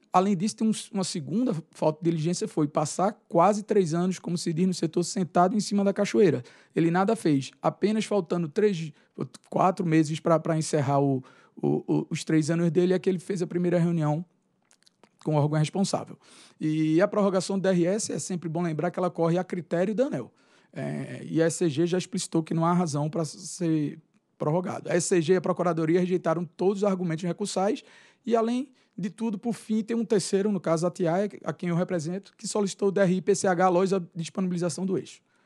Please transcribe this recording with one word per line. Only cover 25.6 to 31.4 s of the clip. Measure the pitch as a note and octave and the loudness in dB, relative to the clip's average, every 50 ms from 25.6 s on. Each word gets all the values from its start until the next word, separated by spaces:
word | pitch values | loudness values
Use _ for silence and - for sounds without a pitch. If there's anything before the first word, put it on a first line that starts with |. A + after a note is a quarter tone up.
| - F3 E3 D#3+ E3 D#3 E3+ F#3 | 0 0 0 0 2 2 2 2
rejeitaram | F3+ F3+ F#3 F3 - E3+ D#3+ F3 F3+ | 2 2 0 0 0 0 -2 -2 -2
todos | D3+ - - F3+ F#3+ G#3 G3 G3+ | -6 -6 -2 0 0 0 2 0
os | |
argumentos | G3+ F#3+ F3+ F3+ E3+ D#3+ D#3+ F#3+ | 0 0 0 -2 -2 -4 -2 -4
recursais | F3 E3+ - G#3 G3 - F#3+ F#3+ G#3 C#4+ - - - - - - - _ _ _ | -4 -4 -4 -6 -4 -2 0 0 0 0 -2 -6 -14 -20 -20 -20 -20 _ _ _
e, | A3+ A3+ | 0 0
além | A3+ A3+ A3+ A#3+ B3 C#4+ - _ _ _ _ _ | 2 2 2 0 -2 -4 -6 _ _ _ _ _
de | - F3 G#3+ | -8 -6 -6
tudo, | E3 - A3+ A#3 G#3 | -6 -4 -4 -4 -4
por | F#3+ - A#3+ G3+ | -4 -4 -6 -6
fim, | - - - G#3+ A3 A3 | -6 -4 -2 -2 -2 -2
tem | - A#3 | -2 -2
um | A#3 A#3 | -2 0
terceiro, | - A#3 G3 - - - F#3+ G3 G#3+ G#3 | 0 0 0 2 2 0 0 2 0 0
no | F3+ | -2
caso | - D#3+ E3 D#3+ E3 | 0 0 0 2 0
a | F3 | -2
tiaia, | - - F#3 D#3+ E3 F#3+ G#3+ G3+ - - | -2 0 0 0 0 0 0 -2 -6 -8